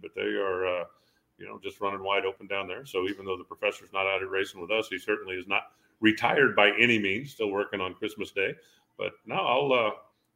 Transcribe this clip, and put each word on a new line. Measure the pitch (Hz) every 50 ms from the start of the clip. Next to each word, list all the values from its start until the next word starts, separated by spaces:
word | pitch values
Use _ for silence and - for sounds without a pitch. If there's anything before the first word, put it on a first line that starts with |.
| 87
but | - -
they | 98 101
are, | 104 104 104 98 95 92 92 92
uh, | 92 90 90 85 - - _ _ _ _ _ _ _ _ -
you | 98
know, | 101 107 101 95
just | 98 - -
running | 104 98 98 95 95
wide | 98 98 98 95
open | 95 95 - 104 95
down | 98 98 95
there. | 90 92 117 143
So | 139 - 92 90 98
even | 101 98 98
though | 98 92
the | 90 85
professor's | - - - 107 104 101 - 98 85 98
not | 98 95 95
out | 98 92
here | 95 92
racing | 95 95 101 101 - 95
with | 85 85 107
us, | 110 110 -
he | 95 92
certainly | - - 107 110 104 95 92
is | 92 87
not | 95 98 107 - - _ _ _ _ _ -
retired | 110 110 107 - 117 120 - 151 139 120 101
by | 104 104 104 104
any | 104 117 120 117 107
means, | 101 98 95 113 143 139
still | - - 110 101
working | 95 101 101 - 104 98
on | 92 92 90
Christmas | - 110 104 - - 95 - -
Day. | 98 95 113 - - - _ _ _ _ _ _
But | - 101 - - - _
no, | 110 117
I'll, | - - 127 123 135 143 139 127
uh, | 123 113 104 - - - _ _ _ _ _ _